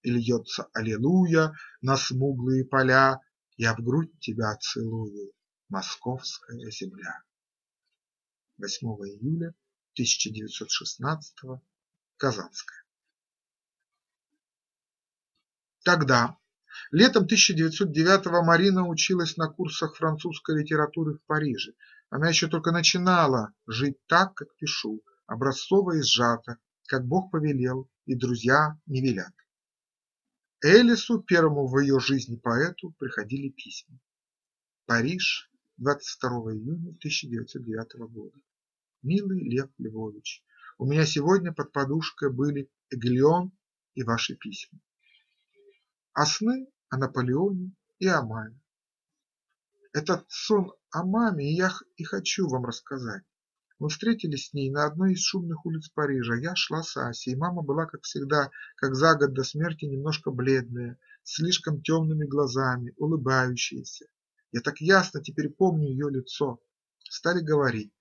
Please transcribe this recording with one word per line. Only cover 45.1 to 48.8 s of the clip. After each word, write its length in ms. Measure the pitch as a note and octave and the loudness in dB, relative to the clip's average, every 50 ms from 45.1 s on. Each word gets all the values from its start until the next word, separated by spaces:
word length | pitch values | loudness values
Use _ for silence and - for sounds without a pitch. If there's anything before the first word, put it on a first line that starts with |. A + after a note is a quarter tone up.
| _ _ _ _ _ _ _ _ _ G4+ G4+ - _ _ _ _ _ _ _ _ _ | _ _ _ _ _ _ _ _ _ _ _ -20 _ _ _ _ _ _ _ _ _
А 100 | C#3+ D3+ | 0 0
сны 420 | D3+ - - G#3 A#3 B3+ C4 C4 _ _ _ _ _ | 0 0 0 0 0 0 -2 -6 _ _ _ _ _
о 80 | C3+ | -4
Наполеоне 760 | C3 C3+ C3+ - C3 B2 B2 B2+ D3 F#3 G3+ G3 F3+ F3+ F#3+ - _ _ _ _ _ | -2 -2 -2 -2 -2 0 0 0 2 0 0 -2 -4 -6 -8 -12 _ _ _ _ _
и 80 | F#3 | 0
о 160 | F#3+ F3+ D3+ | 2 2 2
маме. 360 | B2 A2 A2 A2+ A2 A2 A#2 C3+ _ _ _ _ | 0 -2 -6 -8 -10 -12 -16 _ _ _ _ _